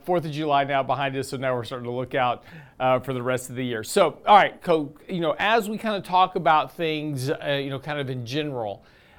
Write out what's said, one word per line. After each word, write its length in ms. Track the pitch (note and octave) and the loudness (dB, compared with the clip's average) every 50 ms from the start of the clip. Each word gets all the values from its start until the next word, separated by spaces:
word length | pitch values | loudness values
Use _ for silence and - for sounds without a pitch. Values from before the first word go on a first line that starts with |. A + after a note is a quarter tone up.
| - | -2
Fourth 180 | F3+ F3+ E3+ C#3+ | 0 0 0 0
of 80 | D#3+ | -2
July 320 | C#3+ D3+ D#3 D3+ C#3+ C#3 C#3 | -6 -4 0 2 2 2 2
now 180 | C3+ C#3+ C3+ | 2 0 0
behind 360 | C3 B2+ C3 C3+ C#3 C#3 C3+ | 0 0 0 -2 -2 -4 -4
us, 100 | C3+ C3 | -4 -6
so 80 | - C#3+ | -6 -6
now 180 | B2 C3+ C3 B2+ | -4 -2 -2 -2
we're 100 | A#2+ A2+ | -2 -4
starting 220 | G#2 C3+ B2 A#2+ | -6 -8 -8 -8
to 40 | A#2+ | -6
look 240 | B2 B2+ B2+ A#2+ - | -6 -6 -6 -2 0
out, 300 | C3+ B2 B2 A2+ G#2 - - E3 D#3 C#3 - _ - | 0 2 2 0 -2 -6 -18 -20 -20 -20 -16 _ 0
uh, 200 | C3 C3 C3 B2 | 2 2 2 2
for 120 | - C#3 | 0 -2
the 100 | C3 B2 | -6 -4
rest 280 | A#2+ B2+ B2+ A#2+ - - | -2 -2 -2 -2 -4 -6
of 80 | A#2+ | -8
the 80 | B2+ B2+ | -6 -4
year. 180 | B2 A#2 A2 G#2+ | -4 -4 -6 -4
So, 340 | - - G3+ F3+ D#3 - - - | 0 2 4 4 4 2 -2 4
all 120 | - G#3 | 8 8
right, 220 | F#3+ D#3+ C3 - - | 8 8 6 0 -4
co-, 320 | - F3+ E3+ D#3+ D3 C3 - - - - | 0 0 2 2 0 -2 -10 -14 -12 -8
you 100 | F#3 E3+ | -4 -2
know, 160 | E3+ D3+ - - | 0 0 0 0
as 280 | F#3 G#3 A3+ A#3+ F#3+ | 2 2 2 2 2
we 100 | G#3 A3 | 0 -6
kinda 220 | G3 - A3 G#3 F#3+ | -6 -4 -4 -4 -4
talk 380 | - - F3+ F#3 F#3 F3+ - | -4 0 2 4 4 4 2
about 340 | F#3+ D#3+ E3+ D#3 D3+ C3 C3 | 0 2 4 4 4 2 0
things, 580 | - - E3 D#3+ D#3 D3+ D3+ D3+ C#3+ B2+ B2+ C#3 | -4 -4 -4 -2 -2 -2 -4 -4 -4 -4 -2 -4
uh, 300 | D3+ - - D3+ C#3+ C#3 | -4 -4 -2 -2 -2 -2
you 80 | C#3 C#3 | -2 -4
know, 100 | C#3 C3 | -6 -8
kind 200 | - D#3 D3 D3 | -8 -6 -6 -6
of 100 | C3+ B2+ | -4 -6
in 160 | C3+ B2+ A#2+ | -6 -8 -8
general, 600 | A2+ C3 D#3 D3+ D3 C3 A#2+ A2 G2+ G2 - - - _ _ _ _ - | -6 -4 -4 -4 -4 -4 -6 -6 -6 -8 -10 -14 -20 _ _ _ _ -20